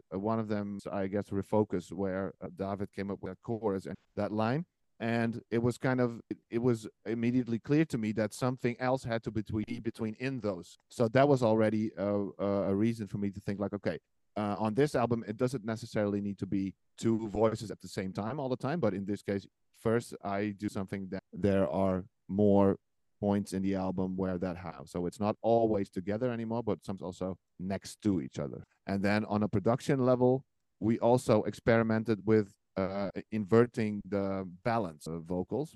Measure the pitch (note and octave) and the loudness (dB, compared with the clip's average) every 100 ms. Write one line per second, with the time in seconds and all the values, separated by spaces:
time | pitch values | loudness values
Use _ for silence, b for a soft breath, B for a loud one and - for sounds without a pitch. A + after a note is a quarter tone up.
0 | - F2+ G#2 A2+ G#2+ G#2 G2+ G2 - G2+ | -10 -4 -2 -2 -2 -4 -4 -8 -6 -4
1 | G2 G2+ G2 G2 F#2+ G#2+ G#2+ F#2 E2+ E2+ | -2 -2 -2 -4 0 2 2 0 -4 -4
2 | G2 F#2 F#2+ - F#2+ F2 F#2+ G2 G2 - | -4 -2 -6 -8 -14 -8 -6 -6 -8 -8
3 | G2 G2 F#2+ F#2 - A2+ A2 F#2+ D#2 E2 | -8 -8 -10 -12 -8 -4 -2 -2 -4 -12
4 | _ - G2+ G#2+ A2 C#3 F3+ _ _ - | _ -4 -4 0 0 0 -4 _ _ -8
5 | A2+ A#2 A#2 A2+ - A2+ A#2+ A#2+ C3+ B2+ | -2 0 0 -4 -4 0 0 0 0 2
6 | B2 A#2 - - - A#2 B2 A#2 G#2+ - | 0 -2 -10 -10 -4 0 2 2 -2 -12
7 | G2+ A#2 A#2 B2+ A#2 A#2 - D3 D#3+ B2 | -6 0 2 2 0 -2 0 2 2 0
8 | G#2+ A2 G#2+ - B2+ B2+ A#2+ A#2+ B2+ C3 | -2 0 -2 0 -2 0 -2 -2 0 -2
9 | B2+ A2+ A#2 A2 G#2 G#2+ G#2+ A#2 A2+ - | -2 -4 -4 -6 -4 -4 -4 -4 -6 -6
10 | A2+ A2 C3 C3 G#2 F2+ E2 - _ - | -6 -4 -6 -4 -4 -4 -8 -20 _ 0
11 | A2+ B2+ C#3+ C3+ A#2 A2 G#2+ G#2+ A2 - | 4 6 8 6 6 6 4 4 0 -2
12 | G2 G2+ G2 - G2 G2+ F#2 G2 A2+ A2+ | 0 0 -2 -2 0 0 2 2 2 0
13 | G2+ G#2 G2+ G2 - G2 G2+ G2+ G#2+ D#2+ | -4 -4 -4 -4 -6 -4 -2 -2 -4 -4
14 | _ _ _ - G#2 G2 G#2+ G#2+ D3 C#3 | _ _ _ -4 -2 0 0 2 2 2
15 | A#2+ A#2 G#2+ G#2+ B2+ C3 G#2 A2 A2+ A2+ | 0 0 -4 -2 -2 -2 -6 -6 -4 -2
16 | G#2 G2+ G2+ G2 G2 G2 F#2+ - _ - | 0 0 -2 -4 -2 -2 -2 -6 _ -4
17 | A2+ A2+ G#2+ G2 A2+ A2 G#2 - F#2+ - | 0 2 0 2 2 2 -6 -10 -10 -6
18 | F#2+ F#2 G#2 D3 C3 B2 C3+ E3+ A2+ F#2+ | -6 -4 -6 -4 -4 -2 -2 0 0 0
19 | G2 G2+ - G2+ - _ _ _ A#2 A2+ | -2 -4 -2 -4 -6 _ _ _ 0 0
20 | - - G2+ G2 G#2 G2 G#2 G#2+ F#2+ G2+ | -2 -10 -4 -2 -2 -4 -6 -4 -6 -6
21 | F#2+ F#2+ - - G2 G2 E2+ D#2+ F#2+ F#2 | -6 -10 -10 0 2 4 2 2 2 0
22 | F#2+ _ - F#2+ G#2 G2 G2 - _ _ | -4 _ -6 2 6 8 6 2 _ _
23 | _ - G#2 G2+ G2 F#2+ F#2+ G2 F#2 F#2 | _ -6 0 0 0 -2 0 0 -2 -2
24 | F#2 F#2 F#2 F2+ F2+ F2 F2 C#2 D2 - | -2 -2 -2 -2 -4 -6 -10 -12 -8 -4
25 | F2 - G#2 A2 A2 A#2 A2+ G#2 G2+ - | -4 -2 -2 0 4 4 4 2 -2 -6
26 | F#2 G#2+ B2+ A#2 A2+ A2+ A2+ E2+ - F#2+ | -4 -2 -2 -4 -4 -4 -2 -2 -4 -8
27 | E2 F2+ F#2 F#2 _ - F#2 F#2+ - - | -8 -6 -6 -6 _ -10 -6 -6 -8 -4
28 | G#2+ F#2 C2+ - C#2+ A#1 - _ - G2 | 0 0 -2 -6 -8 -8 -16 _ -4 0
29 | G2 G#2 A2 G#2 G#2+ G#2+ G2 A#2 - C#3 | 2 2 2 0 0 0 2 0 2 2
30 | B2 B2 B2 C3 - _ _ - G#2+ A2+ | 4 4 4 4 -2 _ _ -4 0 2
31 | A2+ B2 - A2 G2+ - - A2+ A2+ A2 | 4 4 6 4 2 -2 4 4 4 0
32 | A2+ G#2+ G2 A2 G2 _ _ - F#2 G2 | 0 -2 4 4 4 _ _ -4 -2 -2
33 | G2 - - A2 G2 A2+ A#2+ - G#2+ G#2 | -4 -6 -6 -4 4 4 4 2 -4 -4
34 | F#2+ G2+ G2 G2 F#2+ F2+ - A#2 F#2 D#2 | -4 -2 0 -2 -6 -6 -2 -2 -2 -8
35 | - E2 E2 F2+ F#2 A2 D#3 | -8 -8 -6 -4 -4 -4 -6